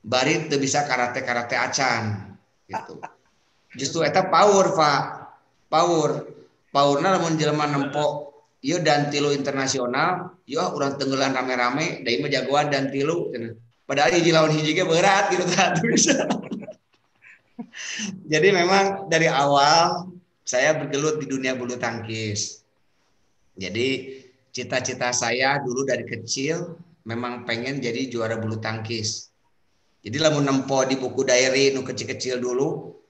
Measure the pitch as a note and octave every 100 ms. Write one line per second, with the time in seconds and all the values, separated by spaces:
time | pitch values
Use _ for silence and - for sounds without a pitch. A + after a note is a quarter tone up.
0 | G#2+ B2+ C#3 E3+ D#3+ C#3 C3+ D3 C#3+ B2+
1 | A#2+ B2+ B2 A#2+ A#2 B2 B2+ - C3 A#2
2 | A2 G2+ F#2+ - _ _ _ F#2+ - -
3 | - _ _ _ _ _ _ A#2+ C3+ B2+
4 | C3 F#3 F#3 E3 G3+ G3 F#3 E3 D3+ C#3
5 | - - - - _ _ _ D#3 F3 D#3+
6 | D3 - - - - _ _ C#3 C#3+ C#3+
7 | F3+ F#3 E3 D#3 D3 D3+ D3 C#3+ C3+ C#3+
8 | D3 - - - _ _ C3+ F3 D#3 D3
9 | C#3+ C#3+ C#3+ C#3+ C3+ C3+ C3 C3+ B2 C3
10 | E3 F3+ F3+ - - D3 F3+ C#3+ C#3 C#3
11 | C3+ C3+ C3+ C3 C3 B2 B2 C#3 E3+ -
12 | B2+ A#2 C#3+ C3+ B2 C#3+ D3 C#3 C3+ C#3
13 | C#3+ E3+ - A#2+ A#2 - _ _ - C#3+
14 | D#3 F3 E3 D#3+ D#3 D3+ D#3 D#3 E3+ E3
15 | G3 G3 G#3 F3+ F3+ G3 F3 E3 A#3 -
16 | D#4 C#4 - - - - - - _ _
17 | _ _ - - _ - - - - -
18 | G#3 F#3 D#3+ D3+ F#3 F#3+ F3 G3 G3 -
19 | - D#3+ D#3+ C3 C#3+ C#3+ C#3+ E3 F3 F3+
20 | - - _ _ - B2 C#3+ D3+ C#3 C#3
21 | D3+ C#3+ C3+ C3 C3 B2 A#2+ B2 A#2+ A#2
22 | A2 A2 G#2+ G2+ - - _ _ _ _
23 | _ _ _ _ _ - F#2 G#2+ C3 C3
24 | - - - _ _ B2+ B2 C3 B2 B2
25 | B2 B2 A#2 B2 C3+ C#3+ C3 B2 C3+ A#2+
26 | A2+ A2+ G#2+ C3+ C#3 E3+ F3 - - _
27 | A2 A#2 B2 B2 - A#2 B2+ C#3+ A#2+ A#2
28 | C3 A#2 A2 A2 A2 G#2+ A2 A2+ G#2+ A2+
29 | G#2+ - - _ _ _ _ _ _ _
30 | G2+ C3 D#3 D3 C#3 C3+ C3 C3+ C3 C3
31 | B2+ - C3 B2 C3 C3 C#3 C3+ - -
32 | A2 B2 B2+ B2 B2 B2 C#3+ F2 - -